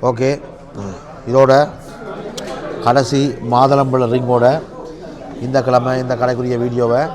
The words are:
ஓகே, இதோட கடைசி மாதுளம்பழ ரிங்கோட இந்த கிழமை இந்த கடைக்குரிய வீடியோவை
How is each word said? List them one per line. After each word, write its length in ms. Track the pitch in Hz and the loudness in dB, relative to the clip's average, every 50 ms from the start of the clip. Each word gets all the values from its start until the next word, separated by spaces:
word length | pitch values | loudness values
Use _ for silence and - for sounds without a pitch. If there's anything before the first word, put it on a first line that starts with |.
| - 123 | 0 0
ஓகே, 200 | 123 117 131 135 143 143 - - - - - - - - 202 196 92 - - - - - - 113 | 0 2 0 0 0 -2 -6 -14 -18 -18 -20 -16 -14 -12 -10 -10 -12 -12 -16 -16 -18 -14 -6 0
இதோட 240 | 120 135 135 127 131 139 147 147 - - - - - - - - - - - - - - - - - - - - - - - | 4 6 6 8 8 6 6 2 -2 -14 -16 -16 -16 -14 -14 -12 -12 -12 -12 -12 -12 -10 -10 -10 -10 -10 -8 -10 -8 -4 0
கடைசி 360 | 123 123 139 131 - 139 139 139 143 120 - 113 120 120 | 2 2 2 2 2 0 0 0 0 -2 -6 -4 0 4
மாதுளம்பழ 520 | 123 131 135 143 143 139 131 127 131 127 117 120 | 4 6 6 4 4 2 2 2 2 2 2 2
ரிங்கோட 320 | 127 123 120 123 123 120 123 139 160 160 - - - - - - - - - - - - - - - 117 | 0 0 2 2 4 6 4 4 2 -2 -8 -14 -14 -14 -14 -14 -14 -16 -16 -16 -16 -16 -14 -12 -10 -8
இந்த 120 | 127 131 135 120 | -2 0 0 2
கிழமை 280 | 131 127 123 123 127 127 127 127 | 4 2 2 2 2 -2 -2 -2
இந்த 100 | 127 127 117 | -2 -2 0
கடைக்குரிய 340 | 123 123 127 120 123 123 123 117 120 | 0 0 0 -2 -2 -2 0 0 -2
வீடியோவை 380 | 123 120 123 120 117 117 127 147 156 - | -2 0 0 2 2 2 0 0 -2 -6